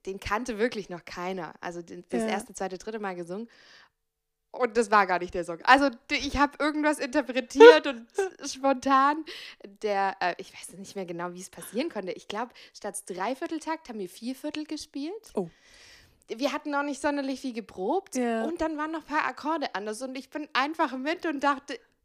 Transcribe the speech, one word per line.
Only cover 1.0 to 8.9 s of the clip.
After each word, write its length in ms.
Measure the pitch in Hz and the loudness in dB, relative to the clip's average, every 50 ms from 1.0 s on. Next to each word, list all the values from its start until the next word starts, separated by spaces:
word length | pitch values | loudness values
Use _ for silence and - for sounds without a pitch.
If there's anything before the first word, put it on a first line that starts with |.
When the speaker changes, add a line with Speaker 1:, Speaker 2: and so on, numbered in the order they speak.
| - | -14
Speaker 1:
keiner. 500 | - - 185 180 185 190 180 160 156 - - | -12 -10 -8 -6 -6 -6 -6 -8 -10 -10 -10
Also 220 | - 175 170 175 | -10 -10 -8 -10
den, 220 | 170 180 190 175 - - | -12 -12 -14 -16 -10 -4
das 100 | - 240 | -2 -2
Speaker 2:
Ja. 60 | 220 220 | 0 0
Speaker 1:
erste, 260 | 208 202 226 - 190 | -2 -4 -4 -8 -8
zweite, 240 | - 196 190 190 180 | -6 -6 -6 -6 -8
dritte 220 | - 220 220 220 | -10 -8 -8 -6
Mal 160 | 208 190 185 | -6 -6 -6
gesungen. 320 | 175 175 165 180 208 233 233 - - - - - - - _ _ _ _ _ _ _ _ _ _ _ _ _ | -8 -8 -8 -8 -8 -10 -12 -14 -20 -20 -20 -20 -20 -20 _ _ _ _ _ _ _ _ _ _ _ _ _
Und 240 | - - 247 233 208 | -4 -2 -2 0 2
das 140 | 240 226 202 | 2 2 6
war 140 | 214 208 196 | 6 6 6
gar 120 | 180 180 175 | 6 2 0
nicht 140 | 175 180 - | -2 -4 -6
der 100 | 180 170 | -6 -6
Song. 140 | 170 165 165 | -6 -8 2
Also 280 | - - 262 277 285 277 233 - _ - | 6 8 8 8 8 4 0 -4 _ -2
d-, 40 | 302 | -2
ich 200 | 254 - 285 - | -2 -2 0 2
hab 240 | 254 285 277 - - | 2 2 2 2 0
irgendwas 380 | 277 311 294 302 294 302 302 - | -2 0 0 2 2 2 2 0
interpretiert 840 | 277 254 247 302 254 - 226 262 254 - - 269 453 480 311 311 294 294 | -2 -2 0 0 0 0 -2 -4 -4 2 10 12 12 12 12 12 8 0
und 180 | 247 226 233 - - - 381 | -6 -6 -10 -8 -4 -4 -4
Speaker 2:
<laughs> 200 | 370 - - - 285 | -4 -4 -8 -10 -10
Speaker 1:
spontan. 760 | - 262 269 277 269 254 - 269 | -6 0 2 2 2 2 2 4